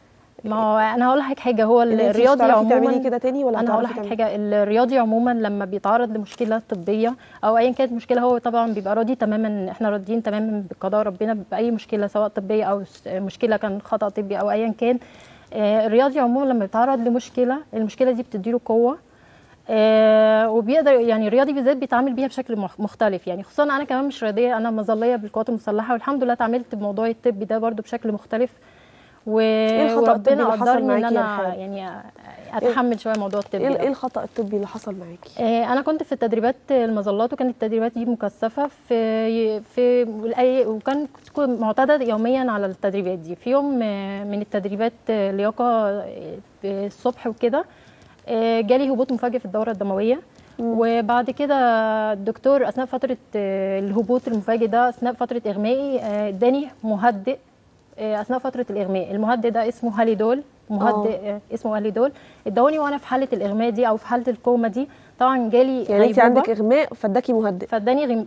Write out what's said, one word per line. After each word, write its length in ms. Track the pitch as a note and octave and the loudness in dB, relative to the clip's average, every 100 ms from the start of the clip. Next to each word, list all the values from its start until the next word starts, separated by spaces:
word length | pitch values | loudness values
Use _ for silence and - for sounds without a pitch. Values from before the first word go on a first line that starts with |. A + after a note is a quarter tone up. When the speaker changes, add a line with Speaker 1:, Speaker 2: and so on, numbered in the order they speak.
| _ _ _ - | _ _ _ -12
Speaker 1:
ما 120 | G#3+ G#3+ | -6 -2
هو 220 | G#3+ G#3+ | 2 2
أنا 280 | G#3+ A#3+ B3 | 2 2 2
هقول 100 | C#4 | 2
لحضرتك 220 | C4+ C#4 | 0 -4
حاجة، 240 | B3 A3 | -2 2
هو 180 | A3 A#3+ | 4 4
Speaker 2:
إن 60 | A#3 | 4
أنتي 140 | A3+ | 2
مش 60 | G#3 G#3+ | 2 4
Speaker 1:
الرياضي 220 | B3 C#4 | 4 6
Speaker 2:
هتعرفي 140 | A#3+ A3 | 6 6
Speaker 1:
عمومًا، 120 | A3 B3+ A#3+ | 6 4 4
Speaker 2:
تعملي 180 | B3+ | 2
كده 140 | B3+ A#3+ | 0 -2
تاني 260 | B3+ C#4 | -2 0
ولا 160 | C4 A3 | 0 0
Speaker 1:
أنا 100 | A#3 | 0
هقول 100 | G#3+ | 0
Speaker 2:
هتعرفي 160 | A#3 A#3 | -2 -4
Speaker 1:
لحضرتك 180 | G3+ A3+ | -6 -2
Speaker 2:
تعملي؟ 180 | A3 G#3 | -2 -2
Speaker 1:
حاجة، 260 | G#3 G#3 | -2 0
الرياضي 360 | G3+ A3 B3 C4 | 2 2 2 2
عمومًا 320 | A3+ A3+ B3 | 2 2 0
لما 340 | A#3 G#3 G3+ | 0 -2 -4
بيتعرض 520 | F#3+ G3 G3 A#3 A#3+ A3 | -6 -4 0 0 0 -4
لمشكلة 460 | G3 - A3+ A3 - | -8 -6 -2 -2 -4
طبية 460 | G3 F3 G#3+ A3+ B3+ - - | -6 -2 0 -2 -4 -14 -4
أو 120 | G#3+ A3+ | 2 4
أيًا 140 | B3 | 2
كانت 200 | B3 C4 | 2 -2
مشكلة، 280 | A#3 - A#3+ | -4 -2 0
هو 180 | B3 A#3+ | 2 0
طبعًا 340 | A#3+ A#3 A#3 | 0 0 0
بيبقى 220 | G#3 F#3+ | -2 -2
راضي 200 | G#3+ A3+ | -2 0
تمامًا، 560 | C4 G#3+ G#3+ A3 G#3 F#3 | -2 -2 0 -2 -4 -6
إحنا 200 | F#3+ G#3+ | -4 -2
راضيين 320 | G3+ F#3+ A#3 | -2 -2 -4
تمامًا 420 | A3 G#3 A3 G#3 F#3+ | -2 -2 -2 -4 -6
بقضاء 320 | - F#3+ G#3+ | -8 -2 0
ربنا 360 | G#3+ F#3 A3 G#3+ F3+ | 0 -2 -4 -4 -6
بأي 200 | G3 A#3 | -2 -2
مشكلة، 360 | A3 - G#3+ G3+ | -2 -4 -4 -2
سواء 220 | G#3 G#3 | -2 -2
طبية 360 | G#3 G3 G#3+ | -4 -2 -2
أو 200 | F#3+ G3+ | 0 -2
س-، 220 | F#3+ - - | -6 -14 -8
مشكلة 480 | F#3 G3 - A3+ G#3 | -6 -6 -2 0 0
كان 240 | G#3+ G3+ | -2 -6
خطأ 280 | - G#3+ G#3 | -4 -2 -2
طبي 320 | G#3+ G3 G3 | -4 -6 -2
أو 100 | G3+ | 0
أيًا 240 | G#3 A3+ G#3+ | 0 -2 -2
كان. 200 | A#3 B3 - - - - - | 0 0 -4 -20 -20 -20 -10
آه، 340 | A3 G#3 A3 A3 | -2 2 2 4
الرياضي 340 | A3+ C#4 C#4+ | 4 4 2
عمومًا 240 | A#3+ B3+ | 0 2
لما 160 | C#4 A#3+ | 0 0
بيتعرض 380 | G3 A3 B3+ C4 | 0 0 2 2
لمشكلة، 580 | A#3 A#3+ - - B3 C#4 - | 0 -2 -2 -2 0 -2 -6
المشكلة 360 | A3 G#3+ - B3+ | -6 -4 0 0
دي 120 | A#3+ | 0
بتديله 380 | A#3+ G#3 G3+ A#3+ | -4 -6 -2 -4
قوة. 340 | - A3+ A#3+ D#4+ _ _ - - _ _ - | 0 2 2 0 _ _ -20 -20 _ _ -2
آه، 800 | A3 A3 A3 A3 A3 A3 A3 A3 | 2 4 6 6 6 6 4 2
وبيقدر، 420 | A3+ A3 D#4 C#4+ | 0 2 4 6
يعني 340 | B3+ A#3 A3 G#3+ | 4 4 2 2
الرياضي 240 | A#3+ C#4 | 2 2
بالذات 240 | C#4 B3+ C#4 | 2 0 0
بيتعامل 360 | B3+ A#3+ C4+ | 0 0 0
بيها 140 | B3 C4+ | 0 -4
بشكل 300 | - B3+ G#3+ | -4 -6 -4
مخ-، 240 | F#3 - | -6 -6
مختلف، 460 | G#3 - G#3+ F#3 - | -6 0 0 0 -6
يعني 160 | F3 | -8
خصوصًا 200 | - - | -6 -2
أنا 220 | D4 C#4 | 0 0
كمان 200 | C#4+ B3+ | -2 -2
مش 180 | C#4 - | -2 -4
رياضية، 320 | A3 G#3 B3 A3+ | -4 0 0 0
أنا 140 | A3+ | -2
مظلية 460 | A3 G#3 G#3+ A#3 A#3+ | -2 -2 0 0 -2
بالقوات 320 | G#3 A3 A3+ | -4 -6 -4
المسلحة، 440 | A3 G#3+ G#3 A3+ | -4 -2 -2 -2
والحمد 320 | A#3 C#4 C#4 | -4 -2 -2
لله 80 | A#3+ | 0
اتعاملت 420 | A#3+ A3+ B3 A#3 | 0 0 -2 -4
بموضوع 340 | G#3 G#3 G3+ A3+ | -8 -6 -2 -2
الطب 300 | A3+ B3 G3+ | -2 -2 -2
ده 200 | G#3 A3 | -2 -2
برضو 240 | A3+ A3 | -2 -4
بشكل 300 | - B3 A3 | -8 -6 -4
مختلف. 380 | G#3 - A3+ B3+ - - - - - - _ A3 | -6 -4 -4 -4 -6 -20 -20 -20 -20 -20 _ -2
و-، 140 | A3 | 0
Speaker 2:
إيه 520 | A3 A3 A3 A3 - | 2 2 2 2 2
الخطأ 200 | A3+ A3+ | 2 4
الطبي 220 | A3+ C4 | 4 4
Speaker 1:
وربنا 80 | C#4 A3+ | 2 2
Speaker 2:
اللي 60 | A3 | 2
حصل 80 | A#3+ | 2
Speaker 1:
قدرني 160 | B3 - | 2 2
Speaker 2:
معاكي 200 | A3+ A#3 | 0 2
Speaker 1:
إن 60 | |
Speaker 2:
يا 60 | A#3 | 0
Speaker 1:
أنا 0 | A3 G3+ | 0 -2
Speaker 2:
رحاب؟ 160 | F#3 F#3 | -4 -6
Speaker 1:
يعني 220 | F#3+ G3 F#3 | -10 -10 -10
Speaker 2:
إيه، 800 | G3 - - - - - A3 A#3+ | -14 -18 -20 -20 -20 -10 -2 0
Speaker 1:
أتحمل 300 | A#3+ B3 A3 | 2 0 -2
شوية 140 | A3 G#3+ | -4 -4
موضوع 220 | G3 G#3 | -2 -4
الطب 200 | - G3 | -4 -2
Speaker 2:
إيه، 80 | C4 | -2
Speaker 1:
ده. 120 | C4+ | 0
Speaker 2:
إيه 80 | C4+ | -2
الخطأ 360 | C4 B3+ - | -2 -6 -6
الطبي 320 | - - G#3 G#3 | -8 -6 -4 -4
اللي 100 | G3+ | -6
حصل 280 | A3 A3 | -10 -12
معاكي؟ 480 | F#3+ E3+ F3 - - | -12 -14 -18 -14 -4
Speaker 1:
آه، 280 | A3+ A#3 A3+ | 0 0 0
أنا 100 | B3+ | 0
كنت 200 | C#4+ D#4 | 0 -4
في 100 | - | -4
التدريبات 440 | C4+ A#3 A3 A#3 C4+ - | -4 -2 0 -2 -2 0
المظلات، 640 | C4 A3+ G#3+ G3+ G3+ A#3+ | 0 0 -2 -2 -2 -2
وكانت 180 | C#4 B3+ | -2 -4
التدريبات 420 | A#3 A3 A3+ A#3 | -4 -4 -2 -2
دي 100 | A#3 | -4
مكثفة 640 | A#3 A#3 G3+ - A3+ C#4 C#4+ | -4 -4 -4 -4 -4 -2 -4
في، 920 | - - A3+ A3 A3 A3+ A3+ A3 G#3+ | -6 -2 0 0 0 0 0 0 -2
في 420 | A3 - B3 B3 | -6 0 4 4
الأي-، 640 | A#3 G#3+ A3+ A#3+ B3+ C4 A3+ | 0 -2 -4 2 2 4 0
وكان 400 | A3 C4 C#4+ D4 - - | -2 -2 -2 -4 -10 -10
كنت 280 | - C#4 A#3 | -2 -2 0
معتادة 440 | A3 G#3+ C4+ D4 | 0 2 4 2
يوميًا 460 | A#3 G#3+ A3+ C4 B3+ | 2 0 0 0 0
على 160 | G#3 G3 | -2 -4
التدريبات 520 | F#3 G3+ G3 F3+ F#3 | -2 -2 -2 -2 -4
دي. 180 | D#3+ F3 | -8 -8
في 140 | A#3+ | -2
يوم، 300 | C#4 C#4+ B3+ | 0 0 -2
آه، 420 | G#3+ G3 G3 G3 | -2 -4 -6 -8
من 160 | G3+ G3+ | -6 -6
التدريبات، 520 | G#3 G#3 F#3+ G3+ A3+ - - | -4 -4 -4 -2 -4 -4 -4
آه، 200 | A3 G3 | -2 0
لياقة، 340 | G3 G#3 A3 | 0 -2 0
آه، 720 | B3 A3+ G#3 G3+ - - D#3+ F3+ - _ | 0 2 0 -4 -8 -12 -14 -16 -18 _
الصبح 640 | G3 G3 G3+ - B3 B3 A#3+ | -8 -6 -8 -4 -4 -4 -8
وكده، 380 | A3 A#3+ C#4 F#4 - - - - _ - | -2 0 0 -4 -12 -20 -20 -20 _ -6
آه، 320 | A3+ A3+ A3+ | -2 0 0
جالي 300 | A3 B3+ C4+ | 2 2 2
هبوط 220 | A#3+ C4 | 0 0
مفاجئ 260 | A#3+ B3 A#3 | -2 -2 -4
في 60 | |
الدورة 260 | G3 G#3+ A3 | -4 -4 -4
الدموية. 440 | G3 G3+ F#3+ A3 C#4+ - _ - - | -4 -2 0 0 -2 -4 _ -18 -6
Speaker 2:
مم. 160 | A#3 A3+ | -2 0
Speaker 1:
وبعد 520 | A3+ A#3 G#3+ A#3+ B3 | 2 2 2 0 0
كده 240 | B3 C#4+ C#4 B3 A3+ A3 A3 G#3+ | -2 0 2 4 2 2 0 -2
الدكتور 560 | G3+ G3+ - C4 C#4 A#3 | -2 -4 -2 2 2 2
أثناء 180 | B3 B3+ | -2 -4
فترة، 300 | B3+ C4 B3 _ G#3+ | -2 -2 -4 _ -4
آه، 420 | G3 F#3+ F#3+ F#3+ | -2 -2 -2 -2
الهبوط 480 | G3 G3+ A3+ B3 B3 | -2 -2 0 0 0
المفاجئ 380 | A3 G3 A3+ A3+ | -4 0 0 2
ده، 220 | A#3 B3 | 2 2
أثناء 240 | A#3+ B3 | 0 -4
فترة 300 | A#3+ B3 A#3+ G#3+ | -4 -4 -4 -4
إغمائي، 540 | G3+ G#3+ C4+ C#4 B3+ | -2 -2 -2 -2 -4
آه، 280 | A3 G#3 G#3 | -4 -4 -4
اداني 400 | F#3+ A#3+ C#4 C#4+ - | 0 2 2 -2 -8
مهدئ، 520 | A3 G3+ A#3 G3+ G3 C#4 _ _ _ _ _ - | -4 0 0 0 -4 -6 _ _ _ _ _ -8
آه، 220 | G#3+ G#3 | -4 -4
أثناء 180 | G#3 B3+ | -2 -4
فترة 280 | C4 B3 A#3+ | -4 -6 -6
الإغماء. 400 | G3+ F#3+ F#3+ F3 | -4 -2 -4 -4
المهدئ 400 | G3+ G#3+ B3 A#3 | -2 0 0 0
ده 180 | A3 A3+ | 0 -2
اسمه 320 | - A#3 G#3 | -2 -2 0
هاليدول، 400 | A3+ G#3 A3 C4+ - _ - | 2 2 0 0 -4 _ -6
مهدئ، 580 | G3+ A3+ G#3+ G#3+ G3 G#3 | 0 2 2 0 -2 -6
Speaker 2:
آه. 20 | |
Speaker 1:
آه، 60 | G#3 - | -8 -8
اسمه 220 | A3+ A3+ G#3+ | -8 -4 -2
هاليدول. 360 | G#3 G#3+ C#4 - - - A3 | -2 0 0 -2 -20 -12 -4
اداهوني 320 | G3+ C4+ D#4 | 2 2 2
وأنا 200 | C#4+ C#4+ | -2 -4
في 80 | - | -2
حالة 220 | C4 C4+ | -2 -2
الإغماء 380 | G#3+ G3 G#3+ A#3 | -2 -2 -2 0
دي 180 | G#3+ A#3+ | 2 0
أو 80 | A3 | 0
في 100 | - | -2
حالة 180 | B3 B3 | -2 -2
الكوما 400 | A3+ B3 B3 A3+ | -2 0 2 0
دي. 200 | A3+ C#4 - - - | -2 -6 -10 -10 0
طبعًا 320 | B3+ C4 A3+ | 2 2 2
جالي 320 | A#3+ C4 C4 | 4 4 2
Speaker 2:
يعني 100 | G3 G3+ A#3 | 2 4 6
أنت 120 | A3 | 6
Speaker 1:
غيبوبة. 40 | |
Speaker 2:
عندك 280 | A#3 A#3 A3+ | 6 6 2
إغماء 440 | G#3+ G#3+ C#4 - | 0 2 2 2
فاداكي 380 | - G#3+ A#3 B3+ | -2 -2 0 0
مهدئ؟ 340 | A3+ G#3+ F#3 G3+ | 0 0 -4 -4
Speaker 1:
فاداني 400 | A3+ G#3 C4+ C#4 | -2 0 0 0
غم-، 200 | A3+ | -2